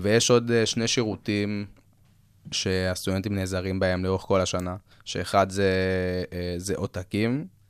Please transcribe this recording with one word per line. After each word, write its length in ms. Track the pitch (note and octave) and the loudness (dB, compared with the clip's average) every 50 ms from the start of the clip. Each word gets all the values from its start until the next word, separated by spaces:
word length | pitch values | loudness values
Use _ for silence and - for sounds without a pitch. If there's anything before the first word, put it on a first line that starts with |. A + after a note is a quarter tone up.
ויש 280 | F2+ G2+ A2 A#2 - - | 2 2 4 4 6 6
עוד, 200 | B2 A#2+ A#2 A#2 | 4 4 4 4
אה, 160 | A#2 A#2 A2 | 2 2 2
שני 220 | - - A2+ A2+ - | 2 0 0 -2 0
שירותים 760 | - B2+ A2+ G#2+ G2 - - - G#2 G#2 G2+ G#2 G#2 G2+ G2+ G2 - - _ _ _ _ _ _ _ _ _ _ _ _ - - | 0 0 0 0 -2 -4 -2 -2 0 0 0 -2 -2 -4 -6 -8 -12 -20 _ _ _ _ _ _ _ _ _ _ _ _ -12 -8
שהסטודנטים 840 | - - - G2 F#2 F#2 F#2 F#2 F#2 - - F#2+ F#2+ G2 F#2+ G#2 G2+ | -6 -4 -2 0 0 0 0 0 -2 -2 -2 -2 -2 0 -2 -2 -2
נעזרים 460 | G2 F#2 F#2 F#2+ F2+ F#2 F#2+ F#2 F#2+ | -2 -2 -2 -2 -2 -2 -2 0 0
בהם 240 | F#2+ F#2 F2+ F#2 F#2 | 2 2 2 2 0
לאורך 180 | F#2 F#2+ F#2 | 0 0 0
כל 180 | - - G2+ F#2+ | 0 2 2 2
השנה, 360 | F2+ - - F#2 F2+ F2+ F2+ F#2 - _ - - _ | 2 2 -2 -2 -4 -4 -6 -8 -12 _ -20 -18 _
שאחד 460 | - - - F2+ - - G2 F#2+ F#2+ | -8 -6 -6 -4 0 2 2 2 2
זה, 220 | F#2+ G2+ G2 F#2+ F#2 F#2+ F#2 F#2 F#2+ F#2 F#2 F2+ F2+ F2+ F2+ - | 2 2 2 2 2 2 2 0 0 0 0 -2 -2 -4 -4 -6
אה, 220 | F2+ F2+ F2+ F2+ F2 | -6 -6 -6 -4 -6
זה 180 | F2 F#2 G2+ F2 | -6 -4 -4 -4
עותקים. 680 | - G2 - - F#2 F#2 - - G2+ A2 A#2 B2+ D3 F3 F#3 - _ _ | -4 -4 -4 -6 -8 -8 -4 -2 0 0 0 0 -2 -4 -8 -14 _ _